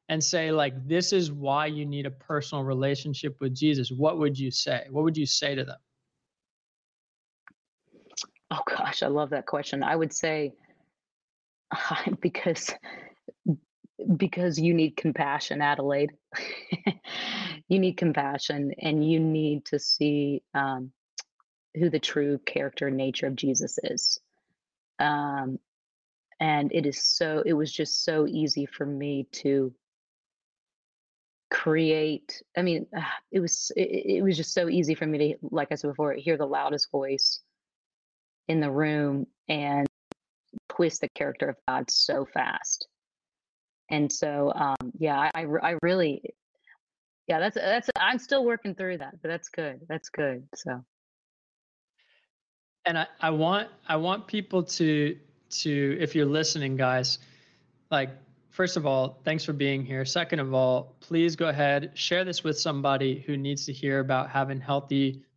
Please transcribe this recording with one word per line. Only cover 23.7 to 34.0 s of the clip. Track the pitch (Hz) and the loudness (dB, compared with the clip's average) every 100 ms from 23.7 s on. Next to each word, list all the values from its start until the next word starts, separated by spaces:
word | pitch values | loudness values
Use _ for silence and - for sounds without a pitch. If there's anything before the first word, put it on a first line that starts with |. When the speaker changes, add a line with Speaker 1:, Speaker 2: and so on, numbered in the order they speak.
| - | -4
Speaker 2:
is. | - - - - - _ _ _ _ _ _ - | -4 0 0 0 -4 _ _ _ _ _ _ -2
Um, | 147 147 147 139 131 131 - _ _ _ _ _ _ - | 0 0 0 -2 -4 -6 -10 _ _ _ _ _ _ -2
and | 156 151 143 | 2 2 2
it | 165 147 | 2 0
is | 135 | 0
so, | - - 165 156 | 0 2 2 2
it | - | 2
was | 156 151 | 2 2
just | - 151 - | -2 -2 0
so | - 156 147 | 0 2 2
easy | 156 151 143 143 | 2 0 0 -4
for | - 143 | -4 -4
me | 139 143 139 131 - | -4 -2 -2 -4 -4
to | 139 139 131 127 _ _ _ _ _ _ _ _ _ _ _ _ _ _ _ _ _ | 2 2 2 -2 _ _ _ _ _ _ _ _ _ _ _ _ _ _ _ _ _
create, | - - 156 160 156 156 147 - - - - | -2 2 4 4 4 2 -2 -6 -16 -10 -2
I | |
mean, | 180 160 - | 0 0 -2
<sighs> | 196 160 - - | -6 -6 -8 -2
it | 190 | 0
was, | 170 - - - | 0 -2 -2 -2
it, | 185 - | 0 0